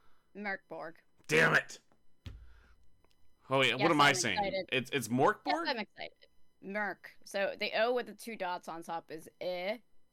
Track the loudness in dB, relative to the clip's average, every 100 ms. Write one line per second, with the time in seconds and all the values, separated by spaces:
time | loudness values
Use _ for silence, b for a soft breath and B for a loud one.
0 | b b b -10 -8 -8 -10 -10 -10 -14
1 | _ _ 0 4 6 4 0 -14 _ _
2 | -20 -18 -16 b b b b b -20 -20
3 | _ _ -20 -16 0 4 4 4 4 6
4 | 6 6 2 0 0 -2 -2 -2 0 -4
5 | 0 4 4 2 -2 0 0 -4 -6 -10
6 | -14 -14 -20 -20 -20 _ -8 -4 -4 -6
7 | -14 -20 -8 -2 -2 -2 -2 2 2 0
8 | -4 -10 -12 -6 -6 -6 -8 -10 -8 -8
9 | -8 -14 -14 -8 -6 -4 -4 -6 _ -20
10 | -20